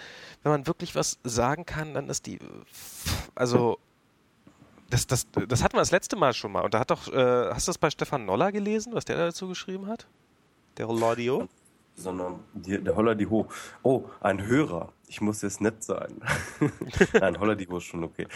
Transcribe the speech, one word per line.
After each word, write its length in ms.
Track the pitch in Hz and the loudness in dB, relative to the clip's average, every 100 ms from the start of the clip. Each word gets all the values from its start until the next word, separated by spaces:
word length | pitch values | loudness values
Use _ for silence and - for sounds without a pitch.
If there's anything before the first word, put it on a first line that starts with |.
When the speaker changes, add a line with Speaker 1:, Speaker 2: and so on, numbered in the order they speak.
| - - - - | -8 -18 -20 -2
Speaker 1:
wenn 100 | 147 | 2
man 140 | 151 135 | 2 2
wirklich 280 | 165 175 | -4 -4
was 240 | - 156 - | -2 -2 -2
sagen 440 | 123 113 123 151 170 | -2 2 2 0 -4
kann, 260 | 131 156 | -6 -6
dann 160 | 143 139 | -6 -6
ist 160 | 135 | -6
die, 140 | - - - 50 - - - - - - - | -8 -12 -12 -16 -18 -18 -16 -10 -4 -4 -6
also, 440 | - 123 123 120 - _ _ _ _ _ _ - - - - - | -2 4 4 4 0 _ _ _ _ _ _ -20 -20 -20 -20 -2
das, 180 | 127 - | -2 0
das, 200 | 131 - | 0 0
das 320 | - - 123 | -2 0 4
hatten 120 | 202 | 4
wir 60 | 240 | 4
das 100 | 151 | 4
letzte 260 | 175 - 226 | 2 2 2
Mal 160 | 143 | 2
schon 200 | 117 107 | 2 -2
mal. 120 | 95 | 0
Und 80 | 101 | 2
da 60 | 110 | 2
hat 120 | 123 | 2
doch, 220 | 160 - | 0 0
äh, 380 | 127 127 123 101 | 2 4 4 2
hast 160 | 117 - | 0 -2
du 20 | |
das 80 | 170 | 0
bei 120 | 160 | 0
Stefan 340 | - 156 143 | 0 -4 -4
Noller 280 | 101 98 185 | 0 2 2
gelesen, 420 | 208 202 220 214 | 0 -2 -2 -2
was 100 | 214 | -6
der 140 | - - | -2 -2
dazu 300 | 170 170 185 | -2 -4 -8
geschrieben 380 | 180 - 190 196 | -8 -8 -8 -8
hat? 200 | 233 - _ _ _ _ _ _ - | -10 -12 _ _ _ _ _ _ -6
Der 100 | 113 | -2
Holladio? 580 | 113 113 117 120 147 - _ _ _ _ | 2 2 2 2 0 -2 _ _ _ _
Speaker 2:
Sondern 460 | - 92 90 90 90 - | -12 -8 -4 -6 -8 -14
die, 280 | 104 87 98 | -12 -4 -2
der 140 | 95 101 | 0 2
Holladio. 500 | 113 110 95 110 95 - - - | 4 4 2 2 0 -6 -14 -2
Oh, 220 | - 127 - - | 2 2 0 -2
ein 240 | 98 95 101 | 0 0 2
Hörer. 480 | 127 156 85 - - - | 2 2 -2 -6 -12 -18
Ich 140 | - | -4
muss 220 | 104 104 | -2 0
jetzt 180 | 101 - | -4 0
nett 240 | 104 - | 0 0
sein. 380 | - 95 - - - 92 90 - | -4 -4 -6 -6 -4 -2 -4 -2
<laughs> 520 | 151 - 135 - 190 214 | -2 -2 -2 4 6 6
Nein, 180 | 95 87 | 4 4
Holladio 380 | 104 104 90 90 | 2 0 -2 -6
ist 80 | |
schon 180 | - 85 | -6 -6
okay. 240 | 82 - - | -6 -6 -8